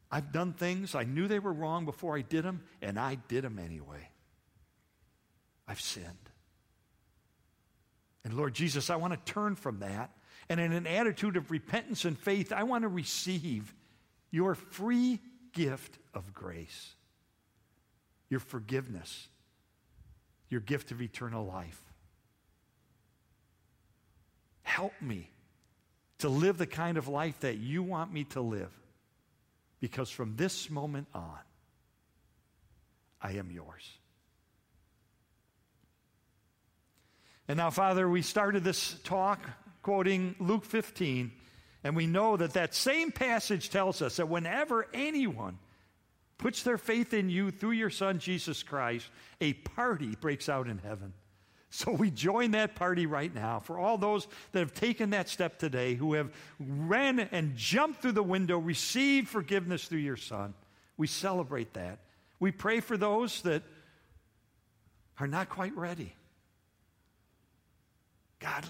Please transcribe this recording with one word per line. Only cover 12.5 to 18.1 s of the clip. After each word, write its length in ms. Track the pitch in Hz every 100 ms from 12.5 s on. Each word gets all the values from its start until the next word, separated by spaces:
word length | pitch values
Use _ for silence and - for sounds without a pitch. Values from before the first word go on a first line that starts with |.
I 100 | -
wanna 260 | 226 247 226
receive 840 | 180 143 - 180 185 147 113 104 - _ _ _ _ _
your 240 | 160 190
free 680 | 175 - - 208 240 247 233 - - -
gift 440 | - 147 131 - - _
of 220 | - 92 95
grace, 600 | 95 85 82 - - - _ _ _ _ _ _ _ _ _ _ _